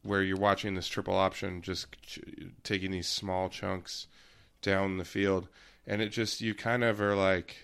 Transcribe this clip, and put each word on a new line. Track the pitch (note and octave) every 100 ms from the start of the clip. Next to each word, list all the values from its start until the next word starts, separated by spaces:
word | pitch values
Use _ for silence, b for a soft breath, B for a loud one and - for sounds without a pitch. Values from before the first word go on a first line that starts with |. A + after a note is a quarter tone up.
where | G2+ G2+
you're | F#2+ F#2+
watching | G2+ G2 G#2+
this | F#2 -
triple | - F#2+ F#2+
option | F#2+ - G2 F2+
just | F2 F2 - -
ch-, | - - - - F2+ -
taking | - G2+ F#2+
these | F#2 E2+
small | - G2+ F#2 F#2
chunks | - G2 F#2+ - - - b b b b _
down | - G2 G2 F#2
the |
field. | F2 G2 G2 F#2+ F2+ B B B -
And | G#2
it | A2
just, | G#2+ A2 -
you | A2+
kind | G2+ A#2 A#2+
of | A#2 G#2
are | G#2 G2+
like | F#2+ F#2 E2+ -